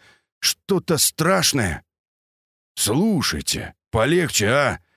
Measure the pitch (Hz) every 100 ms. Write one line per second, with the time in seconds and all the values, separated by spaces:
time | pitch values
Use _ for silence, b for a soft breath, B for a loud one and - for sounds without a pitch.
0 | b b b _ - - - 190 - 156
1 | - - 160 190 151 143 95 73 - _
2 | _ _ _ _ _ _ _ - - 127
3 | 220 175 - 76 - - - - _ 117
4 | 123 180 143 - 104 139 131 92 _